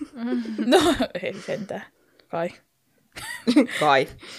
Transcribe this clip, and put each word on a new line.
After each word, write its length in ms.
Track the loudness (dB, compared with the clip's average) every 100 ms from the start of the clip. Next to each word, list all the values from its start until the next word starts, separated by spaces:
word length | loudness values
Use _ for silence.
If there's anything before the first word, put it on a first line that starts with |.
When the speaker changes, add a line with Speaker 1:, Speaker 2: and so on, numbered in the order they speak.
| -14 -10 -4
Speaker 1:
<laughs> 400 | -4 -4 -4 4
No, 280 | 4 4 0 -2 -4
ei 100 | -8 -10 -8
sentään. 380 | -8 -6 -10 -12 _ _ _ -10
Kai. 220 | -6 -6 -8 _ _ _ _ _ -16 -14
Speaker 2:
<laughs> 540 | -8 2 4 4 2
Kai. 280 | 4 4 4 -4 -18